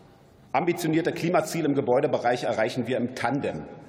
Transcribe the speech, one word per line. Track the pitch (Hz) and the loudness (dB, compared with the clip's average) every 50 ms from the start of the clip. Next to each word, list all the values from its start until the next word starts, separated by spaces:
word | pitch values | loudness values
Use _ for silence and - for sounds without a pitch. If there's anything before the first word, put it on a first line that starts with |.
| - - - - - - - - - - | -20 -20 -20 -20 -20 -20 -20 -20 -10 -4
Ambitionierte | - 135 147 170 170 170 - 160 156 160 160 151 | -2 0 0 0 0 0 0 0 0 2 2 0
Klimaziele | 135 - 143 165 180 165 151 - - 170 156 143 | 0 0 0 2 2 2 2 0 -2 -2 0 0
im | 139 | 2
Gebäudebereich | 135 135 104 123 131 143 143 123 113 104 120 123 127 - | 2 2 4 4 4 4 2 0 0 2 0 0 0 0
erreichen | 131 113 104 110 120 - 131 117 | -2 0 0 0 0 0 -2 -2
wir | 117 127 - | -2 -2 -2
im | 120 120 - | -2 -2 -4
Tandem | - - 120 127 143 107 98 80 78 - - - - - | -4 -2 -2 -2 -2 -2 -4 -4 -6 -8 -12 -14 -18 -20